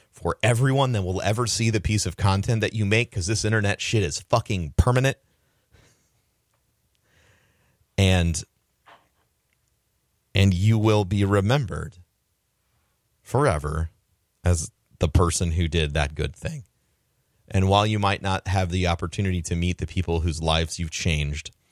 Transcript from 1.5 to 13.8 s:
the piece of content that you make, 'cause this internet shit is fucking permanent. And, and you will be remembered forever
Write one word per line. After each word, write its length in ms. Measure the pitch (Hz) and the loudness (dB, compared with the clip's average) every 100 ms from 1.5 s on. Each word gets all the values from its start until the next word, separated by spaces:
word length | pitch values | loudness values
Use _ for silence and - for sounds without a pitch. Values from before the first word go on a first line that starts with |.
| - 113 | 0 0
the 100 | 107 | 0
piece 240 | - 107 92 | 0 0 -2
of 100 | - | 0
content 460 | 104 98 98 113 | 2 2 2 0
that 120 | 104 | 0
you 120 | 110 101 | -2 0
make, 260 | 110 120 | 0 0
'cause 140 | - 87 | -4 -2
this 180 | 110 | -2
internet 380 | 107 110 101 - | 0 2 0 -2
shit 220 | - 113 | -2 0
is 160 | 82 - | 0 -4
fucking 540 | - 117 - 95 76 - | -2 -2 0 -4 -4 0
permanent. 400 | 127 127 131 - _ _ _ _ _ _ _ _ _ _ _ _ _ _ _ _ _ _ _ _ _ _ _ _ _ _ _ - | 2 2 0 -2 _ _ _ _ _ _ _ _ _ _ _ _ _ _ _ _ _ _ _ _ _ _ _ _ _ _ _ 0
And, 460 | 95 90 85 80 - _ _ _ _ - _ _ _ _ _ _ _ _ _ _ _ _ _ - | 4 4 2 -2 -6 _ _ _ _ -20 _ _ _ _ _ _ _ _ _ _ _ _ _ 2
and 180 | 98 | 4
you 240 | 90 107 110 | 4 2 4
will 260 | 110 107 | 4 2
be 220 | 95 101 98 | 2 0 2
remembered 720 | 101 101 143 113 80 78 - - _ _ _ _ _ _ _ _ _ _ _ | 2 2 0 -2 -8 -10 -14 -20 _ _ _ _ _ _ _ _ _ _ _
forever 640 | - 123 143 76 73 76 | -4 0 2 0 -2 -4